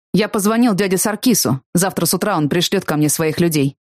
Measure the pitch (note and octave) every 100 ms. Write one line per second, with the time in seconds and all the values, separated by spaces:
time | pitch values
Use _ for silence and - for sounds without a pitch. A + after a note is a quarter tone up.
0 | _ F3+ G#3 A3 G3 A3+ B3 F#3 G3+ F3+
1 | A3 G3+ B3+ G#3+ - C3 - F3 F#3 F3+
2 | E3+ F#3 G#3 F3+ D3 F3 E3+ G3 - D3+
3 | D3+ - D#3+ D3+ E3+ D3+ C#3 - _